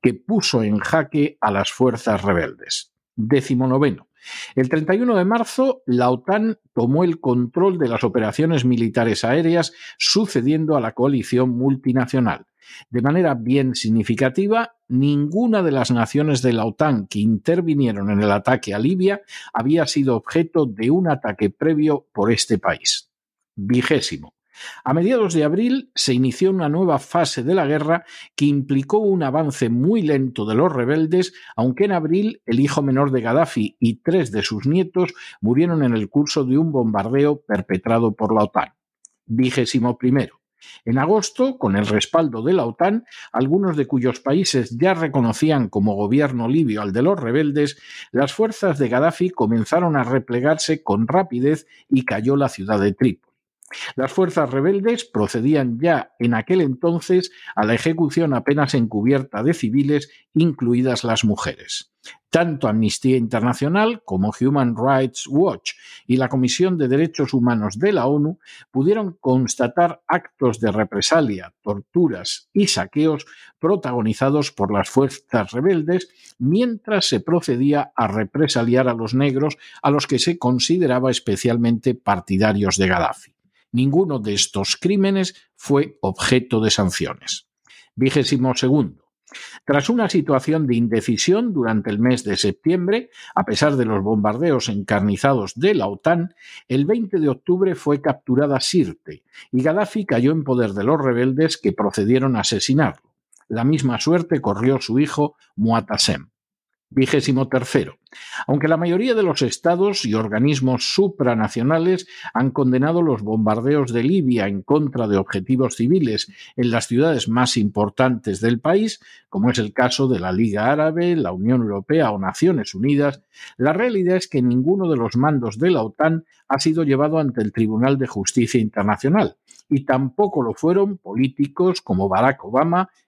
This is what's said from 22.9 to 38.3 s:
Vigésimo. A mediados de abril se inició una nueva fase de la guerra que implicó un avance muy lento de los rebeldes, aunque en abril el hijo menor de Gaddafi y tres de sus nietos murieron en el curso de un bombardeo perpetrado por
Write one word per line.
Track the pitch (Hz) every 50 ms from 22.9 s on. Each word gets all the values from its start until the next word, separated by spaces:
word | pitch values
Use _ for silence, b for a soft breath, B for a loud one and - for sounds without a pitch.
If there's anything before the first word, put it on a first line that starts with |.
| - - - _ _ _ _ _ _ _ _ _ _
Vigésimo. | - 98 101 123 123 127 - 156 135 - - - 69 - - _ _ _ B B B B B B B B
A | 127 135
mediados | 165 175 208 262 240 214 190 165
de | 165 151
abril | 147 160 190 226 247 254 269 254 _ _
se | - - - 127
inició | 123 131 131 120 - 180 190
una | 190 185 165 147
nueva | 147 170 190 175 151 131
fase | - - - 170 170 - - -
de | 117 139 180
la | 196 160
guerra | 139 151 151 147 151 165 170 170 B B B B B B
que | - 143
implicó | 147 143 143 139 139 139 135 135 139 208 214
un | 220 202 190 180 156
avance | 135 127 156 160 143 135 - 131 113
muy | 117 120 135 175 220 226 185
lento | 151 147 135 135 127 120 - 104
de | 107 110
los | 120 156 180
rebeldes, | 151 131 120 123 147 160 160 160 170 180 185 185 B B B B B
aunque | - 117 131 127 131 202
en | 208 196
abril | 175 156 156 165 190 208 220 220 - _
el | - - 123
hijo | 139 139 139 151 143
menor | 139 131 131 143 143
de | 131 127
Gaddafi | 110 113 117 151 165 - - 120 107 104 _ _
y | - 117 110
tres | - _ - 165 190 151 117
de | 101 107 98
sus | - 113 104 90
nietos | 135 156 185 185 185 _ 185 180 - B B B B B B
murieron | - 107 123 135 170 175 170 160 143
en | 123 117
el | 110 104 98
curso | - 143 147 143 - 156 139
de | 127 127 143
un | 165 165
bombardeo | 147 131 120 113 104 101 98 113 127 139 143 147 147 147
perpetrado | _ - 107 95 90 - 95 92 - 113 113 117 117 110 104
por | - 110 101